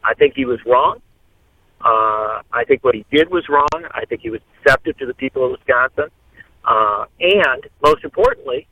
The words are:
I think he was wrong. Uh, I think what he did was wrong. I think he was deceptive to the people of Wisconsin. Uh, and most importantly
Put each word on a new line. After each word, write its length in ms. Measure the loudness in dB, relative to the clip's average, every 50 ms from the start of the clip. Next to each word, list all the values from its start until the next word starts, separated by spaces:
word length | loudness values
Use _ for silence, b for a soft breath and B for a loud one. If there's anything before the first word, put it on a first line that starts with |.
| -4
I 100 | -4 0
think 220 | 2 2 0 2
he 100 | -2 -4
was 140 | -4 -4 -6 0
wrong. 340 | 2 2 2 2 2 -2 -4 _ _ _ _ _ _ _ _ _ _ _ _ _ _ _ _
Uh, 600 | 0 0 2 2 2 0 0 -2 -4 -6 -8 -10 -10 _ -6
I 100 | -6 0
think 160 | 0 0 2 2
what 100 | -2 -2
he 100 | -2 -4 _
did 180 | 0 0 0 0
was 180 | -2 -6 -4 0
wrong. 180 | 0 2 2 2 -2 -6 -10 -10
I 140 | -10 -10 -8
think 160 | _ -10 -10
he 80 | -8 -10
was 100 | -10 -10 _ _ _ _ 2
deceptive 340 | 2 2 2 0 -6 -8 _
to 60 | -8
the 60 | -10 -8
people 280 | _ -8 -8 _ -2 -2
of 60 | -2
Wisconsin. 580 | -4 -6 _ 0 2 2 2 0 _ -6 -6 -6 _ _ _ _ B B B B B _ _
Uh, 420 | 0 2 2 2 2 0 -2 -6 -10 _ _
and 480 | 0 2 2 2 2 0 -2 -4 -8 -18 _ _ 2
most 200 | 2 2 2 -2
importantly 640 | -10 _ 0 0 0 0 -2 -8 -8 -8 -8 -8 _